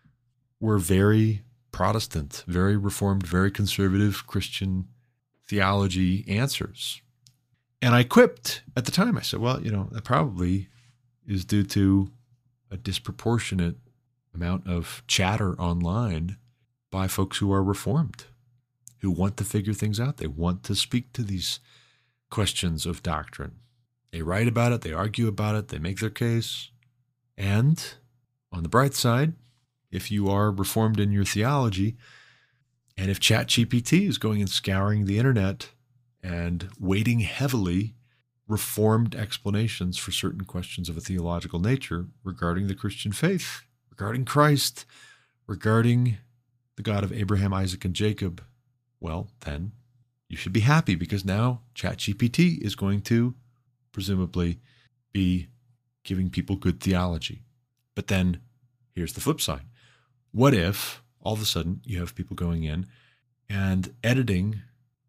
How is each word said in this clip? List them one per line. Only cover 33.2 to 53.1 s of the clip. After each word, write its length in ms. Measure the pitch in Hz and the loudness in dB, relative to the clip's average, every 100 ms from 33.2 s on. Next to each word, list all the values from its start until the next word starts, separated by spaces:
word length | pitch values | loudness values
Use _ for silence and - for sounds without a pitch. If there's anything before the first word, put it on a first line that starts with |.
| - 113 120 | 4 2 2
G 180 | - 117 | 2 2
P 140 | 120 | 2
T 260 | 120 165 202 | 4 4 4
is 100 | 113 | 0
going 240 | 110 104 | 0 0
and 80 | 98 | 0
scouring 560 | - - 95 101 104 98 | -2 0 2 2 2 2
the 140 | 101 | 2
internet 500 | 135 117 95 - - _ _ _ _ _ | 4 4 2 -2 -10 _ _ _ _ _
and 460 | 92 85 85 87 92 - | -8 -4 -2 -4 -6 -6
weighting 400 | 90 98 117 117 | 0 2 2 2
heavily 760 | 92 - 135 127 90 90 110 - _ _ _ _ - | 0 -2 0 0 0 0 -2 -6 _ _ _ _ -4
reformed 640 | 107 - - 107 113 117 - | -4 -2 0 2 4 2 -2
explanations 800 | 104 - 101 101 110 - 90 90 | -8 -6 -2 0 0 -2 -4 -4
for 140 | - | -6
certain 320 | - 95 - | -4 -4 -4
questions 460 | 90 90 87 - 87 | -8 -8 -8 -8 -8
of 80 | 82 | -6
a 40 | |
theological 580 | - 92 85 85 82 85 | -4 -2 -2 -2 -4 -2
nature 480 | 104 135 - 85 90 - | 0 0 -2 -6 -8 -12
regarding 440 | 95 90 87 87 98 | -12 -4 -2 -2 -2
the 60 | |
Christian 380 | 98 101 - 107 | -4 -6 -6 -6
faith, 500 | 98 165 190 - - - _ _ | -2 0 0 -4 -12 -18 _ _
regarding 340 | - 101 123 127 | -8 -6 -4 0
Christ, 600 | 147 151 143 - - - - - - _ _ - | 4 6 4 0 -6 -16 -20 -20 -20 _ _ -12
regarding 720 | 95 107 113 120 120 123 101 - _ _ _ _ - | -4 2 4 4 4 2 -2 -8 _ _ _ _ -8
the 40 | |
God 220 | 107 101 | -4 -2
of 100 | 98 | -2
Abraham, 400 | 110 98 98 98 | -2 0 2 2
Isaac, 320 | 95 95 92 92 | 0 -2 -4 -4
and 80 | |
Jacob, 500 | 87 107 107 95 87 - _ _ _ _ - | 0 0 0 -4 -6 -14 _ _ _ _ -12
well, 300 | 82 82 104 - | -6 -6 -8 -12
then 300 | 73 73 101 - _ _ _ _ - | -10 -8 -8 -12 _ _ _ _ -16
you 80 | - | -10
should 160 | 95 | -2
be 100 | 107 | 2
happy 340 | 117 160 160 85 | 4 4 2 0
because 280 | 87 101 | 0 -2
now 380 | 92 98 123 123 - - | 0 0 0 -2 -8 -8
chat 220 | 92 - | -6 -4
G 160 | - | -4
P 140 | 101 120 | 0 2
T 320 | 139 175 160 | 4 2 2
is 140 | 104 - | -4 -4
going 260 | 98 101 | -2 -2
to 320 | - | 2